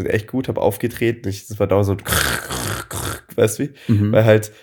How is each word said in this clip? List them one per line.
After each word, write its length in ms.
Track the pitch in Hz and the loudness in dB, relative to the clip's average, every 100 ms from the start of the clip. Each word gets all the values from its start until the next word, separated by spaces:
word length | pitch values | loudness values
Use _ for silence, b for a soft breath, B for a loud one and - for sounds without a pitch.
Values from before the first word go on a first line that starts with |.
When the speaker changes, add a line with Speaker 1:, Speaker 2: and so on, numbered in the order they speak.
Speaker 1:
sind 20 | - | -2
echt 200 | 110 - | -2 -2
gut“, 220 | 127 131 | -4 -4
hab 80 | 110 | 0
aufgetreten. 720 | 101 - 117 - 117 117 98 | 0 0 -4 -2 -2 -2 -6
Ich, 180 | 98 - | -8 -10
das 120 | 107 | -4
war 60 | 98 | 2
dauernd 180 | 95 101 | 2 2
so 60 | |
ein 100 | 95 | 0
krrr, 460 | - - - 58 - | 0 0 0 -4 -6
krrr, 400 | - 52 - - | -8 -6 -8 -8
krrr, 480 | 98 107 - - - | -8 -8 -10 -8 0
weißt 220 | 110 - | 0 0
du 40 | |
wie? 280 | 139 - - | -6 -6 0
Speaker 2:
Mhm. 200 | 104 104 | 2 4
Speaker 1:
Weil 120 | 107 | 4
halt 280 | 113 107 107 B | 6 4 2 B